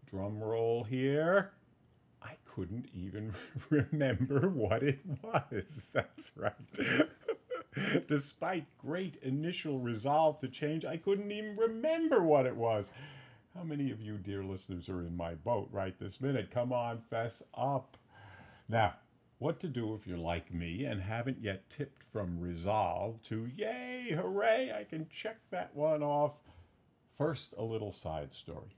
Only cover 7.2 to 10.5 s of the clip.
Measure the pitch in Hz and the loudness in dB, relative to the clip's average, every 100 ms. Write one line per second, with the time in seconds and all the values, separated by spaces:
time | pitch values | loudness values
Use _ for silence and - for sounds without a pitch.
7.2 | - - _ - - - - 139 - 151 | -6 -8 _ -10 -8 -4 0 0 2 0
8.2 | 139 - 165 185 143 _ 143 165 190 139 | 0 -6 -4 -2 -6 _ -6 -4 -4 -6
9.2 | 131 135 160 175 156 135 123 113 120 151 | -4 -2 -2 -4 -2 -2 0 -2 2 6
10.2 | 160 151 131 | 6 4 -6